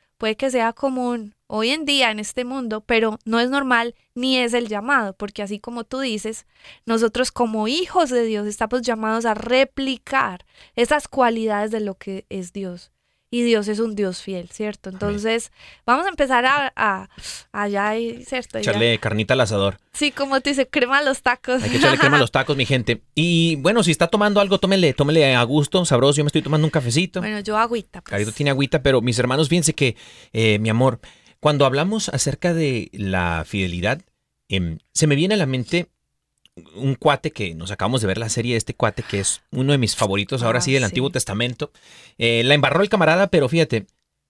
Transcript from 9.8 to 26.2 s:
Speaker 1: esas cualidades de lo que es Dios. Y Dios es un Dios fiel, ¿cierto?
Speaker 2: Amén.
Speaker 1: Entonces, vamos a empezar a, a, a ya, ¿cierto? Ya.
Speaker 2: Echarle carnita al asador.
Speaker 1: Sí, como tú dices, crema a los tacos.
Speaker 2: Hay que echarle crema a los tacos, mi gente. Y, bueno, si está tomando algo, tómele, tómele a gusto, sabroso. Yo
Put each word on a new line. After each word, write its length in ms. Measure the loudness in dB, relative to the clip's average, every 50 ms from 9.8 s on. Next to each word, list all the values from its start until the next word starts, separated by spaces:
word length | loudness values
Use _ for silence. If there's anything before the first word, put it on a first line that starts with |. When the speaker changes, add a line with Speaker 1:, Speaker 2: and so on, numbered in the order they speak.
| -4 -4 -4 -6 -6 -4 -2 -2 -2 -2 -4 -10 -16 _ _ _ -20 -10 _ -2
Speaker 1:
esas 320 | 2 2 2 0 0 -2
cualidades 600 | 0 2 2 2 2 0 -2 -2 -2 -2 -2 -2
de 100 | -4 -4
lo 140 | -4 -6 -8
que 300 | -10 -12 -12 -12 -12 -12 _
es 240 | -10 -10 -10 -10 -10
Dios. 380 | -10 -10 -10 -10 -12 -18 -20 _ _ _ _ _ _ _ _
Y 140 | -2 0 2
Dios 240 | 4 2 2 2 0
es 120 | -2 -2
un 160 | -2 -4 -2
Dios 260 | -2 -2 -2 -4 -6
fiel, 280 | -10 -10 -10 -10 -10 -12
¿cierto? 400 | -12 -10 -8 -8 -8 -10 -14 -16
Speaker 2:
Amén. 60 | -10 -6
Speaker 1:
Entonces, 500 | -4 -4 -4 -2 -2 -2 -2 -2 -4 -8 _ _ -20 -20 -20 _ _
vamos 200 | 0 0 0 0
a 40 | -2
empezar 360 | 0 0 0 2 2 2 2
a, 260 | 2 2 2 0 -2 -4
a, 340 | -2 0 0 0 -2 -6 -12 _ -16 -14 -14 -14 -14 -16 _
a 160 | -6 -4 -4 -2
ya, 260 | -2 0 0 0 -2 -2 -4 -6 -8 -10 -10
¿cierto? 280 | -8 -8 -8 -8 -6 -8
Ya. 60 | -4
Speaker 2:
Echarle 360 | -2 -2 0 2 2 2 2 2
carnita 340 | 0 -2 -2 -2 0 0 2
al 80 | 2
asador. 360 | 2 2 2 0 0 0 -2 -4 _ _ -6
Speaker 1:
Sí, 180 | -4 -4 -2
como 280 | -2 -4 -4 -2 -2 0
tú 100 | 0 0
dices, 160 | 0 0 -2 0
crema 280 | 0 0 0 2 2 2
a 40 | 2
los 180 | 0 -2 0
tacos. 400 | 0 -2 -2 -2 -2 -2 -2 0
Speaker 2:
Hay 80 | 0 0
que 80 | 0 4
echarle 200 | 4 4 4 4
crema 180 | 4 4 4
a 40 | 4
los 100 | 2 2
tacos, 240 | 0 -2 0 0 -2
mi 100 | -2 0
gente. 360 | 0 0 0 0 0 -2 -4 -4 _ _
Y, 440 | 0 0 2 4 4 4 2 2 2
bueno, 260 | 0 2 2 4 2
si 80 | 2
está 160 | 2 2 2 2
tomando 320 | 2 2 2 4 4 2
algo, 180 | 2 2 2 2
tómele, 340 | 2 2 4 4 4 2 2
tómele 420 | 2 2 2 4 4 4 4 4
a 80 | 4 2
gusto, 400 | 2 2 2 0 2 0 0 2
sabroso. 320 | 2 4 4 4 4 4
Yo 60 | 2